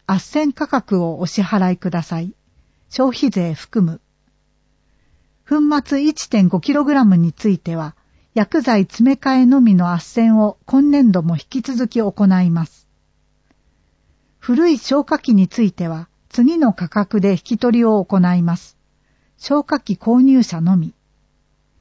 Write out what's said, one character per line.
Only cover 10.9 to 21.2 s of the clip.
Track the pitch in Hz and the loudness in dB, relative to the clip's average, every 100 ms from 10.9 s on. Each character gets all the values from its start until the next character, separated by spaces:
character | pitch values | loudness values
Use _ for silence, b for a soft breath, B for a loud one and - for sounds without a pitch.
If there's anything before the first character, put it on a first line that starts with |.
年 | 285 240 | 4 4
度 | 180 | 2
も | 165 156 | 0 -4
引 | - 262 | -6 -8
き | |
続 | 269 247 240 | -6 -4 -4
き | 226 | -2
行 | 202 - 196 185 | -4 0 2 2
い | 180 | 0
ま | 165 160 | -2 -6
す。 | _ _ _ _ _ _ _ _ _ _ _ _ _ _ _ _ _ | _ _ _ _ _ _ _ _ _ _ _ _ _ _ _ _ _
古 | - 240 339 | -4 0 2
い | 269 | 0
消 | - 285 | -2 -2
火 | - 302 | -2 -4
器 | - | 0
に | 202 185 | 2 2
つ | - | 0
い | 208 | -4
て | - 170 | -2 -8
は、 | 160 170 _ _ | -10 -14 _ _
次 | - 254 330 | 0 0 2
の | 247 | 0
価 | - 175 | 0 -4
格 | 208 196 208 | -4 -2 0
で | 196 | 0
引 | 185 | -2
き | - 226 | -4 -4
取 | 247 233 | 0 2
り | |
を | 226 208 | 2 0
行 | 185 190 | 0 0
い | 180 180 | 2 0
ま | 170 175 | -2 -4
す。 | - _ _ _ _ _ _ _ | -10 _ _ _ _ _ _ _
消 | - 285 | -4 -2
火 | - 285 | -2 -6
器 | - 185 | -4 -6
購 | 226 247 | 0 2
入 | 269 262 | 4 4
者 | - 165 | 2 -2
の | 170 185 | 0 0
み。 | 160 - _ _ | -2 -12 _ _